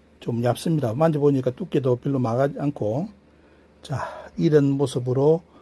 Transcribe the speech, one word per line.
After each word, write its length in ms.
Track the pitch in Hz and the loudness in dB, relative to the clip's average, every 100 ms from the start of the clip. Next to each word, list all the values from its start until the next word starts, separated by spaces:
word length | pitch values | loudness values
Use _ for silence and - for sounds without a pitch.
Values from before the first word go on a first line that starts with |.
| _ - | _ -14
좀 240 | - 117 | -8 -2
얇습니다. 500 | 120 113 175 156 123 | 0 0 -2 -2 -2
만져보니까 580 | 120 165 151 147 135 127 | 0 2 4 2 2 0
두께도 460 | - 185 147 127 123 | -4 -4 -2 0 0
별로 220 | 143 139 | -2 -2
막아지 400 | 113 120 143 165 | 0 0 -2 -2
않고, 480 | 143 - 104 120 208 - _ _ _ _ _ _ | -6 -4 -4 -4 -6 -12 _ _ _ _ _ _
자, 260 | - 131 - - - - | -8 -8 -8 -12 -12 0
이런 280 | 165 147 143 | 4 4 4
모습으로 720 | 139 135 139 123 127 143 165 - - | 2 -2 -2 -2 2 2 2 -2 -20